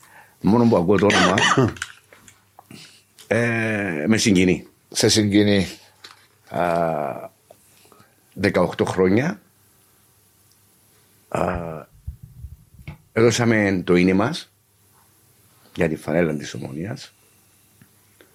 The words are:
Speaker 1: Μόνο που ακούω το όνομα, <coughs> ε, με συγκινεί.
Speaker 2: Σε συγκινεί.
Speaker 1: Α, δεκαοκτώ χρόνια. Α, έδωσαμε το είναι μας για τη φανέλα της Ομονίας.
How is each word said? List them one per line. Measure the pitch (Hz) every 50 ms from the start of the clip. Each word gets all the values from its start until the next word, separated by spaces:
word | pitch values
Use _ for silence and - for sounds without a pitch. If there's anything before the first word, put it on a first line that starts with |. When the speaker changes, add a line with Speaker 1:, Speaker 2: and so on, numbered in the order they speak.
| _ - - - - _ _ _
Speaker 1:
Μόνο | - 90 104 120 120 117
που | 113 90
ακούω | 85 87 104 92
το | 95
όνομα, | 101 - - 92 92 92 104 - - - 135 127 110
<coughs> | - - - - - _ _ _ - - _ - - _ _ _ _ _ - - - - - - - _ _ _ _ - - -
ε, | 101 113 117 117 113 113 113 113 110 104 101 95 82 73 73 101
με | 110 107
συγκινεί. | - 117 98 90 92 90 87 - - - _ _ _ _
Speaker 2:
Σε | - - - 107
συγκινεί. | - 110 107 104 98 104 104 104 101 98 90 - - - - _ _ _ - - - _ _ _ _ _ _ -
Speaker 1:
Α, | - - 87 87 85 85 85 82 80 76 73 67 64 - - - _ _ _ - - _ _ _ _ _ _ _ - - _ _ _ _ _ _ -
δεκαοκτώ | - 98 101 82 98 90 82 - - 104
χρόνια. | - - 92 95 92 95 113 135 170 214 - _ _ _ _ _ _ _ _ _ _ _ _ _ _ _ _ _ _ _ _ _ _ _ _ _ _ _ _ _ _ _ _ _ _ _ _ _ _
Α, | - - 87 90 90 87 85 82 80 76 - - _ - _ - - - - - - - - - - - _ _ _ - - - - - _ _ -
έδωσαμε | - 113 120 107 - 120 117 113 107 104 98 98 90 87
το | 92 90
είναι | 90 90 92 92
μας | 95 104 127 170 - - - _ _ _ _ _ _ _ _ _ _ _ _ _ _ _ _ _ _ _ _ _ _ _ _ -
για | - 87 80
τη | 78
φανέλα | - - - 76 85 87 80 76
της | 73 69 - -
Ομονίας. | 60 71 71 67 76 85 107 131 135 - - _ _ _ _ _ _ _ _ _ _ _ _ _ _ _ _ _ _ _ _ _ _ _ _